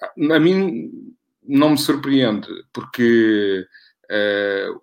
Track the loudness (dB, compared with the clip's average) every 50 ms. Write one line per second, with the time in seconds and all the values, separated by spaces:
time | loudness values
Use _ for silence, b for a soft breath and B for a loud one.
0 | -14 -14 -6 -2 0 2 2 4 4 4 2 2 0 -2 -4 -6 -10 -12 -14 -16
1 | -20 -20 -20 _ _ _ _ _ _ 0 2 4 4 4 2 2 0 -2 -2 -2
2 | -2 0 0 2 2 2 0 -2 -6 -10 -14 -16 -16 _ -14 -14 -14 -12 -4 0
3 | 2 4 4 4 4 4 2 2 0 0 -2 -4 -6 b b b b b b _
4 | _ _ -4 -2 -2 0 0 -2 -2 -2 -2 -4 -4 -6 -8 -8